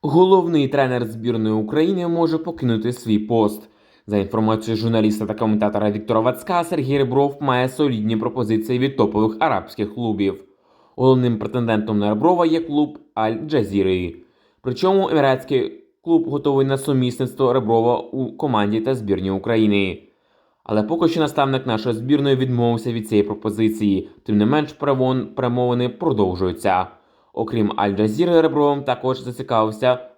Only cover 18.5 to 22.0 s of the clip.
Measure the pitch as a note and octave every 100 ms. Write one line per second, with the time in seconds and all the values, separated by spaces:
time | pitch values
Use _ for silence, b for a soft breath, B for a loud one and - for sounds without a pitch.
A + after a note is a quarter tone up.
18.5 | A2 G#2 A2 A2 B2+ G#2 F#2+ F#2+ F#2+ A2+
19.5 | A2+ G#2+ G2+ F#2+ E2+ b b b b b
20.5 | b - G#2+ G#2+ E3 E3 E3 D3+ D3 C3+
21.5 | C3+ C3 A2 A#2+ A2